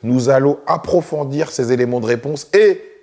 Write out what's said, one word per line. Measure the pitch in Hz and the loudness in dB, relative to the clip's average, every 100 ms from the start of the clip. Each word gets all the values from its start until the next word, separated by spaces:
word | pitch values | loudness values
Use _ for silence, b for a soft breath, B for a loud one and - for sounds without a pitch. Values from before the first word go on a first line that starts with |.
nous | 113 127 123 | 0 0 4
allons | 135 139 143 - | 4 2 0 -2
approfondir | 165 - 180 160 151 139 143 - | -4 0 -2 -2 -6 -4 -4 -4
ces | - 120 | -4 -2
éléments | 123 120 123 | 0 0 -2
de | 113 | -2
réponse | 120 139 151 - | -2 -4 -8 0
et | 196 214 185 - - | 4 4 2 -8 -20